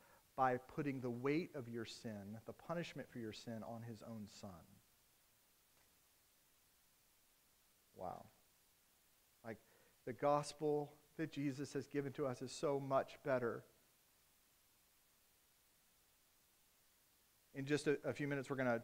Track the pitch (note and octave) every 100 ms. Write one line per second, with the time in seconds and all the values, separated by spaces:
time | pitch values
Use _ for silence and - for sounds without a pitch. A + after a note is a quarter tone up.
0 | - - - - C3 B2 - - C#3+ C3+
1 | B2 A#2+ C3+ D3+ F3+ D3 A#2+ A#2 A2 -
2 | A#2 G#2 G2 A2 A2+ - - E3+ E3 D3
3 | - B2+ A2 G#2 - A2+ G#2 A#2 A#2 G#2+
4 | - A2 G2+ - G#2 E2+ E2 - - _
5 | _ _ _ _ _ _ _ _ - _
6 | _ _ _ _ _ _ _ _ _ _
7 | _ _ _ _ _ _ _ _ _ -
8 | F2+ F2 G#2+ - _ _ _ _ _ _
9 | _ _ _ _ A2+ G#2+ - - - _
10 | - A#2 C#3+ D3 D3 - D3+ D3 C#3+ -
11 | - - D#3 C#3+ C#3+ C3 C#3 C#3+ B2 C#3+
12 | C#3 B2+ C#3 B2 B2+ - D#3 C#3 C3+ C3+
13 | - - D3 C3 A#2+ A2+ - - - _
14 | _ _ _ _ _ _ _ _ _ _
15 | _ _ _ _ _ _ _ _ _ _
16 | _ _ _ _ _ _ _ _ _ _
17 | _ _ _ _ _ C#3 C#3 D3 D#3 C#3
18 | D3 A#2+ C#3+ C#3+ B2+ C3+ B2+ A#2